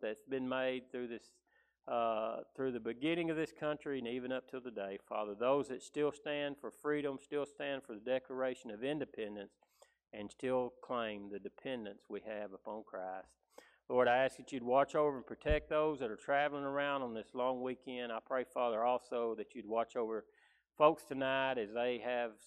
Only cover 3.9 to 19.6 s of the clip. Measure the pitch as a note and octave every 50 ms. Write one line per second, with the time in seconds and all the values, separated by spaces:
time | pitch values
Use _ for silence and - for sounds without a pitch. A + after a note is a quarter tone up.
3.9 | C#3 C3 A#2+ A#2 B2 B2+ B2 B2 C3 B2+ B2+ - - C3 B2 B2 A2 G2+ G2 G2
4.9 | G2 G2 - - A2 G#2+ G#2+ G#2 G2+ G#2 A#2 B2+ C#3+ C#3+ C3 C3 B2+ - - -
5.9 | - D3 D3 C#3+ - - - D3+ D3 D3 C#3+ C#3+ C#3 - - A2 - - - D3
6.9 | D3 D3 C#3+ C#3+ C3+ C3 - - C#3 D3 C#3 C#3 - - C#3+ C#3+ C#3 C3+ - -
7.9 | A2+ G2+ A2 B2 C3 C3 B2+ - C3 B2+ C3 C3 B2+ - - A#2+ G#2 G#2 B2 C#3
8.9 | D3+ D3+ C3 - - - A2 G#2 G#2 G#2 G2 - _ _ _ _ _ _ - -
9.9 | _ _ _ _ - G#2+ G#2 G2 - - C3+ B2+ B2+ B2+ B2+ C3 - - - -
10.9 | C3 A#2+ A2+ A2 G#2 G2+ G2+ G2+ G2+ G2 G2 G2 - - - C#3+ C3 A#2+ G#2+ G2+
11.9 | G2+ A2+ _ - G#2 G2 - A2 A2 G#2 G#2 G2 F#2+ F#2 - A2 G#2+ A2 G2+ -
12.9 | - F#2+ F#2 F#2 F#2 F#2+ F#2 - _ _ _ _ _ - - - _ _ _ -
13.9 | B2+ B2 B2+ A#2+ B2 B2+ C3+ B2+ - - B2+ - C#3+ C3 A#2 B2 B2+ C3+ C#3 -
14.9 | - D#3 D3+ D3 C#3 B2 A2 - A2+ - - D3+ D3+ D3+ D3+ - D#3 D3+ D#3 D#3
15.9 | D3+ B2+ C3+ G#2+ G#2+ - - - C#3+ C#3 D3 D3 C#3+ C#3+ C#3 C#3 C#3 C#3+ C#3+ C#3+
16.9 | C#3 C#3 C3 A#2+ A2+ A2 G2+ - - B2+ B2 C3 C3 B2 B2+ B2+ B2+ A#2+ - C3+
17.9 | B2+ B2 A#2+ A#2+ A2+ A2+ - - C3+ B2+ B2 - - C3 B2 A#2+ A2+ A2 A#2 B2
18.9 | B2+ B2 - - C3 A#2+ A#2 A#2 A2+ G#2+ G#2 - - B2